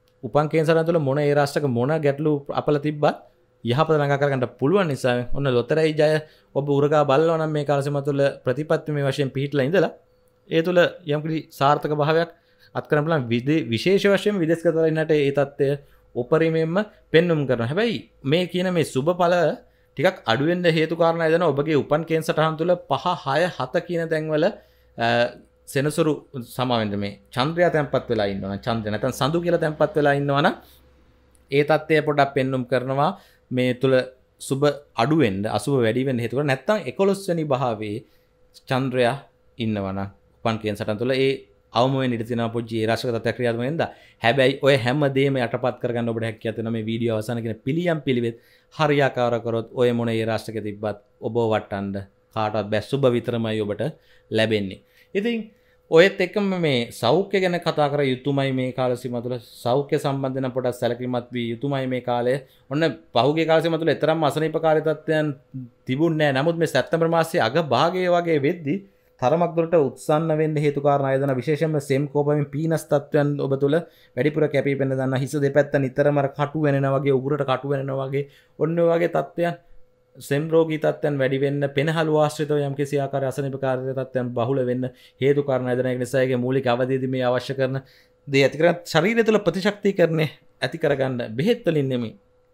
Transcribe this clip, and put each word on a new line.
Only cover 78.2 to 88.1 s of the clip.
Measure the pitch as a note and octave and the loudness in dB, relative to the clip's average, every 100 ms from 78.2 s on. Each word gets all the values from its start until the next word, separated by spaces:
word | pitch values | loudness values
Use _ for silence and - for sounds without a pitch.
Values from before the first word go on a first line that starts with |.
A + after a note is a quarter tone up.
| C#3 - _ - | -6 -12 _ -4
ඔන්න | D3+ E3+ | -2 2
ඔය | E3+ | 2
වගේ | E3+ E3+ | 2 2
තත්ත්වයන් | D#3+ - - E3+ E3+ _ - - _ _ C3+ | 0 -2 -2 -2 -4 _ -20 -20 _ _ -20
සෙම් | - C#3+ D#3+ | -4 -2 2
රෝගී | D#3+ D#3+ D#3 | 4 4 2
තත්ත්වයන් | D3+ D3 D3+ C#3+ | 0 0 -2 0
වැඩි | C3+ C3+ | 0 2
වෙන්න, | C#3 C#3+ C#3 | 0 0 -2
පෙනහළු | C3+ D#3 D#3+ D#3 D3+ | 0 0 0 2 2
ආශ්‍රිතව | D3+ - D3 D3 | 2 0 -2 0
යම්කිසි | C#3+ C#3 C#3 C#3+ | -2 -4 -2 -2
ආකාරයේ | C3+ C#3 C3 | -2 -2 -4
අසනීප | C3 C#3 C3 | -4 -6 -4
කාර්ය | C3+ B2+ C3 C3 | -2 -2 -4 -6
තත්ත්වයන් | B2+ B2+ B2 B2 | -4 -4 -4 -2
බහුල | A#2 C3+ B2 | 0 0 0
වෙන්න | B2 B2+ - - _ | -2 -4 -8 -20 _
හේතු | C3+ C#3+ C#3+ | 2 2 2
කාරණා | B2+ B2+ | -2 0
ආයතන. | B2 B2+ | 0 0
ඒක | B2+ | -2
නිසා | A#2+ C3+ | -2 0
ඒකේ | B2+ B2 | 2 0
මූලික | B2 C3+ B2+ | 0 0 0
අවධියේදී | A#2+ B2+ C3 B2+ | 0 0 -2 -2
මේ | C3 | -2
අවශ්‍ය | B2 B2+ - C3 | 0 0 -2 -4
කරන | C3 C3+ - _ _ | -2 -4 -8 _ _